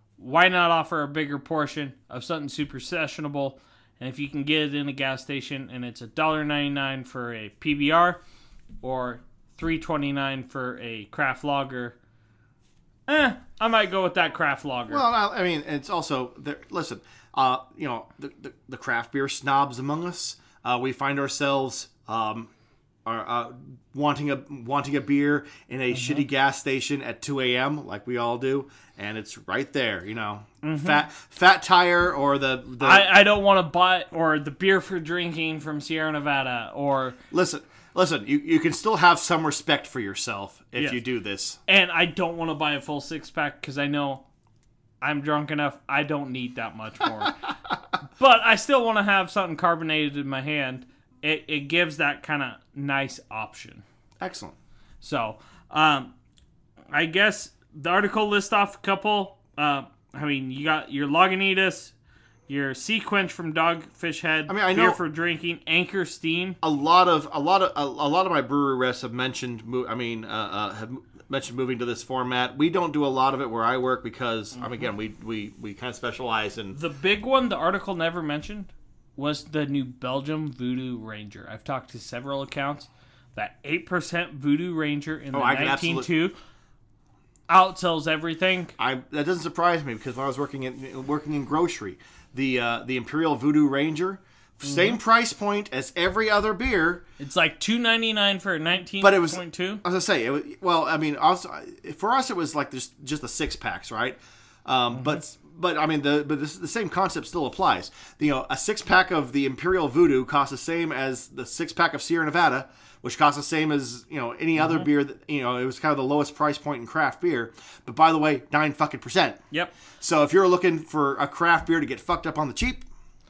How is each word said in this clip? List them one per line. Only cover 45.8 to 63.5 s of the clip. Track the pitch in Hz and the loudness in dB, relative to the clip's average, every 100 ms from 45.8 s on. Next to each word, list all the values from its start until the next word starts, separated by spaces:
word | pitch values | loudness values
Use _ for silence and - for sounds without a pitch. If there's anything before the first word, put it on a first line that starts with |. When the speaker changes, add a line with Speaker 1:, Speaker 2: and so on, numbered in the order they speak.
| - | -4
Speaker 1:
I | 139 | -2
don't | 147 147 135 | 0 -4 -4
need | 127 123 123 | -6 -6 -6
that | 113 110 | -10 -10
much | 110 - | -12 -4
more. | - 427 415 - | -4 -2 -4 -6
Speaker 2:
<laughs> | - - - - - - 143 - | -10 -10 -8 -10 -6 -8 -8 4
Speaker 1:
But | 262 226 | 8 8
I | 226 214 | 6 4
still | - 269 | 4 4
wanna | 226 214 | 4 2
have | 202 196 180 | 2 2 2
something | 208 180 151 | 0 -2 0
carbonated | 175 165 160 156 147 143 | 2 2 0 0 0 -2
in | 139 | -4
my | 135 | -4
hand. | 139 151 131 131 - _ _ _ | -4 -2 -4 -6 -14 _ _ _
It, | 151 156 - | -2 -2 -2
it | 151 143 | -6 0
gives | 170 165 147 | 0 2 2
that | 147 139 | 0 0
kinda | - 147 127 - _ | -4 -4 -4 -8 _
nice | 139 139 139 135 - - | -8 -2 -2 -2 -8 -12
option. | 110 107 - - - - _ _ _ | -10 -10 -12 -20 -20 -20 _ _ _
Speaker 2:
Excellent. | 185 - 87 - _ - - - | -12 -10 -16 -20 _ -20 -20 -20
Speaker 1:
So, | - 131 113 110 - - - | -6 -4 -4 -8 -20 -20 -6
um, | 151 156 143 127 - _ _ _ _ _ _ - | 4 4 4 -2 -16 _ _ _ _ _ _ -4
I | 147 165 | -2 0
guess | 180 208 - - _ _ | 2 2 2 -8 _ _
the | 156 160 | -8 0
article | 185 202 220 208 | 2 2 2 2
lists | 208 196 | 2 2
off | 208 202 - | 2 2 -2
a | |
couple. | - 196 214 208 190 - _ - | -2 0 2 0 0 -8 _ -2
Uh, | 147 139 - _ _ | 0 0 -4 _ _
I | 131 | -6
mean, | 147 139 131 | -2 -2 -4
you | 131 | -4
got | 151 156 - | 0 0 -2
your | 139 143 | -4 0
Lagunitas, | 160 190 190 196 190 190 - - - _ _ _ _ - | 4 4 4 2 2 2 -2 -10 -20 _ _ _ _ -8
your | 139 139 | -4 -4
Sea | 127 - 220 | -6 -4 -4
Quench | - 202 180 | 0 0 0
from | - 165 | -4 -4